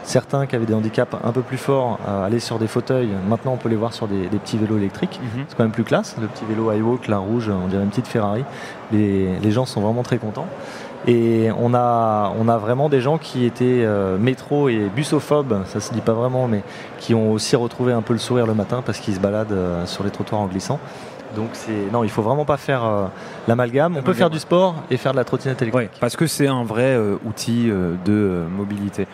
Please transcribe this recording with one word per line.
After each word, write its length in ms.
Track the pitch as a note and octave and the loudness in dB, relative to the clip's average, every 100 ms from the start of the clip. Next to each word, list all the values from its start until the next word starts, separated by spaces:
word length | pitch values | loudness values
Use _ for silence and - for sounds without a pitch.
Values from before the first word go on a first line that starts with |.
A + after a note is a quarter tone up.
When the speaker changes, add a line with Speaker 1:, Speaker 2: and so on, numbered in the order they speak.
Speaker 1:
certains 420 | - B2+ - C#3 C3+ | 2 0 2 -2 0
qui 100 | A#2+ | -2
avaient 80 | A2+ | 0
des 80 | |
handicaps 400 | A2 A2 A#2 B2 G2 | 0 2 0 0 -2
un 100 | G#2+ | -2
peu 100 | B2 | -2
plus 160 | A#2 C3 | -4 -4
forts, 400 | - C#3 B2 G#2 G2 | 0 0 0 -4 -2
euh, 160 | G2 | -2
allaient 160 | F#2+ A#2 | 0 0
sur 180 | - A2+ | -2 -2
des 80 | A2 | 0
fauteuils. 440 | B2 - C3 A#2+ G2 F#2+ | -2 0 0 0 -2 0
Maintenant, 240 | A2+ C3+ | 0 0
on 60 | B2+ | -2
peut 100 | A#2 | -2
les 80 | A2 | 0
voir 160 | A#2 | -2
sur 160 | - A2 | -4 -4
des, 180 | G2 F#2 | -2 -2
des 100 | G#2 | -4
petits 180 | - A2 | -2 -2
vélos 220 | G#2+ G#2+ | 0 0
électriques. 420 | G2 - - - | 0 -2 -6 -4
Speaker 2:
Mhm. 220 | B2 A#2 C#3 | -8 -8 -6
Speaker 1:
C'est 100 | - | 0
quand 80 | |
même 80 | A2+ | 0
plus 120 | A2 | 2
classe. 320 | A2 F3 A2 - | 0 0 0 -6
Le 80 | G#2+ | -6
petit 180 | - A2 | -6 -4
vélo 240 | A2 A2+ | 0 0
iWalk, 340 | G#2+ A2 B2 A#2 | 2 2 0 0
là, 100 | G2+ | -2
rouge, 320 | F#2+ A#2+ A2 | 0 -2 0
on 180 | G2 F#2 | -2 0
dirait 140 | G2 | 0
une 80 | G2+ | 0
petite 180 | C3 A#2 | 0 -2
Ferrari. 360 | A#2+ G#2 G#2+ C#3 - - - - | -2 0 -2 -4 -10 -14 -14 0
Les, 480 | G#2+ G#2 G2 F#2+ F2+ | 2 4 2 0 2
les 120 | G#2 | 2
gens 160 | A2 C3 | 2 0
sont 160 | - | 0
vraiment 200 | G#2 A#2 | 0 0
très 140 | B2 A#2+ | 0 -2
contents. 300 | G#2+ G2+ B2+ - - - - - - | -2 -6 -8 -10 -12 -14 -14 -4 2
Et 420 | A#2+ A#2 A2+ A2+ - | 4 6 4 2 2
on 180 | A#2+ | 2
a, 580 | B2 A#2+ A#2 A2+ G#2+ G2+ G#2 | 4 4 2 2 2 0 2
on 80 | A2+ | 2
a 100 | A#2 | 2
vraiment 300 | G#2 B2+ D3+ | 2 0 4
des 120 | C#3 | 4
gens 180 | B2 D#3+ | 2 0
qui 260 | - B2+ A#2+ | -2 0 0
étaient, 360 | A#2 B2 B2 | 2 2 4
euh, 340 | A2+ G2+ F#2+ F#2+ | 4 2 2 2
métro 500 | A#2+ C3 - D3 C#3+ | 2 0 0 2 2
et 220 | A2 G2+ | 2 0
bussophobes, 640 | G#2 D3+ D3+ - D3 C#3 G#2 F#2+ | -2 0 0 2 2 2 0 0
ça 120 | G#2+ | -6
se 140 | G#2+ | -4
dit 80 | A2+ | -2
pas 120 | A2+ | 0
vraiment, 360 | A2+ B2 B2+ B2+ | 2 2 0 0
mais 140 | G#2+ - - - - | 0 -4 -14 -14 -10
qui 160 | - | 0
ont 160 | A2+ A2 | 2 4
aussi 240 | G#2+ - | 2 2
retrouvé 380 | C3 A#2 - B2 | 2 2 0 2
un 100 | A#2 | 2
peu 100 | G#2+ | 2
le 40 | A2+ | -2
sourire 280 | - B2 A2+ | 2 2 2
le 60 | |
matin 300 | A2 G2 B2 | 2 0 -2
parce 140 | B2+ G#2+ | -2 -4
qu'ils 160 | - | -4
se 60 | F#2 | 0
baladent, 320 | G2+ G#2 G#2+ | 0 0 0
euh, 340 | G2 F2+ F2 F2 | 0 0 -2 -4
sur 160 | - | -4
les 80 | G2 | -6
trottoirs 300 | - G2+ G#2+ | -4 -4 -2
en 60 | G2+ | -2
glissant. 340 | F#2+ - D3 - - - - - G#2+ | -4 -4 -6 -6 -16 -16 -16 -10 -6
Donc 140 | A2+ | -6
c'est, 400 | - - G#2+ G2 | -8 -6 -4 0
non, 100 | A#2 | 0
il 80 | G#2+ | 0
faut 100 | - | 0
vraiment 240 | A2 C#3+ | 0 0
pas 120 | D3 C#3+ | 0 -2
faire, 280 | - C3 | 0 0
euh, 200 | A2+ G#2 F#2 - - - - | 0 0 -2 -6 -14 -6 0
l'amalgame. 500 | A#2 B2 C3 E3 D#3+ | 2 2 2 2 2
On 60 | |
peut 100 | C3+ | 0
faire 140 | F3+ F3 | 4 2
Speaker 2:
L'amalgame, 40 | |
Speaker 1:
du 40 | D#3 | 2
Speaker 2:
ouais. 40 | |
Speaker 1:
sport 340 | - F3+ F#3 D#3+ - | 2 4 4 0 -4
et 60 | C3 | -2
faire 160 | C3+ | 0
de 60 | C3 | 0
la 60 | |
trottinette 380 | A#2+ C3 C3+ B2+ | 0 -2 -2 -2
électrique. 260 | A2+ B2 A2 | 0 0 -2
Speaker 2:
Ouais, 60 | - | -2
parce 160 | A#2+ - | -2 0
que 100 | E3 | 0
c'est 220 | - C#3 | 2 2
un 160 | C3 | 2
vrai, 180 | A#2 A2 C3 B2+ | -2 2 4 4
euh, 180 | G#2 G2+ | 2 0
outil, 440 | A2+ G#2 - A#2 A#2 | -4 -6 -2 2 2
euh, 240 | G2 F2+ F2+ | 2 0 0
de, 80 | F2+ | 2
euh, 360 | G#2+ G2+ F2+ E2 | 4 4 0 -2
mobilité. 580 | F#2+ G2+ G#2 G2+ - G2 | -4 -4 -4 -4 -4 -6